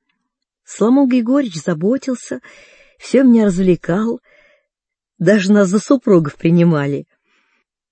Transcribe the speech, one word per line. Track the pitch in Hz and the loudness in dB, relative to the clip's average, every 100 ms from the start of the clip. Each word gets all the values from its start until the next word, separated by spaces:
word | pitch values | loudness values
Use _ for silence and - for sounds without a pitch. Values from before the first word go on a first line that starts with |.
| _ _ _ _ _ _ | _ _ _ _ _ _
Соломон | _ - 214 269 269 | _ -4 0 2 2
Григорьевич | 254 226 277 247 160 | 0 0 -2 -2 -8
заботился, | - 156 190 269 - 247 - 254 - - _ _ _ _ | -6 -4 -2 -4 -6 -10 -10 -14 -14 -20 _ _ _ _
всё | - 240 | -2 2
меня | 262 233 208 | 4 4 2
развлекал, | 180 185 170 - 185 226 - _ _ _ _ _ _ _ _ _ _ | 0 0 0 -2 -4 -4 -8 _ _ _ _ _ _ _ _ _ _
даже | 175 214 185 | 0 0 2
нас | 208 190 | 2 2
за | 202 | -2
супругов | - 277 - 180 147 - | 0 -2 2 0 0 -4
принимали. | 165 170 170 151 143 139 156 _ _ _ _ _ _ _ _ | 0 2 2 0 -4 -8 -10 _ _ _ _ _ _ _ _